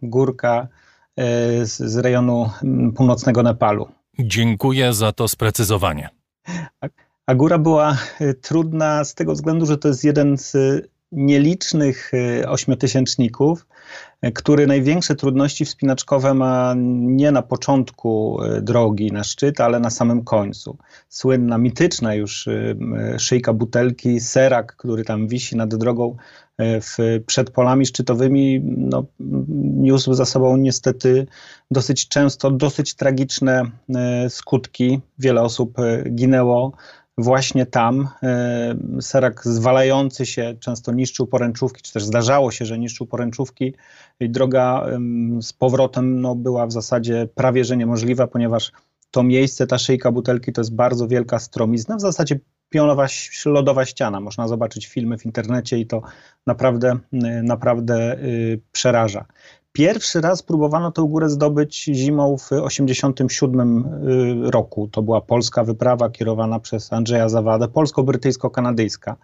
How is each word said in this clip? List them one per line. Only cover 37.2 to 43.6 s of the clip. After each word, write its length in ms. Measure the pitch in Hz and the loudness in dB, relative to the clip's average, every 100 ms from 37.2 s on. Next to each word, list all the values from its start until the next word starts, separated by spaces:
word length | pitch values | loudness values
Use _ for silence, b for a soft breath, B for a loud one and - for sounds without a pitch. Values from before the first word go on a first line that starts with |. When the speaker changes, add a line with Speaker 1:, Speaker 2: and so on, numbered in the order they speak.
| 117 131 131 131 123 | 2 2 2 0 0
Speaker 1:
tam. 420 | 127 117 131 139 - | 2 2 0 -4 -6
E, 520 | 131 123 120 120 120 120 - 131 | -4 -2 -2 -2 -4 -6 -6 -8
serak 400 | 127 135 127 117 | -2 0 0 -2
zwalający 840 | 120 117 123 131 135 135 135 - 123 | -2 0 2 4 4 2 0 -4 -6
się 280 | - 117 117 | -4 -6 -8
często 320 | - 120 - | -10 -8 -4
niszczył 340 | 120 127 - 123 | -2 -2 -2 -2
poręczówki, 560 | 127 120 113 131 - | 0 -2 -2 -4 -6
czy 100 | - | -10
też 120 | - | -6
zdarzało 460 | 104 117 113 139 127 | -2 0 4 4 2
się, 140 | - | -2
że 140 | 113 113 | -8 -6
niszczył 280 | 117 - 117 | -6 -8 -10
poręczówki 680 | 120 120 117 127 - | -6 -6 -6 -8 -4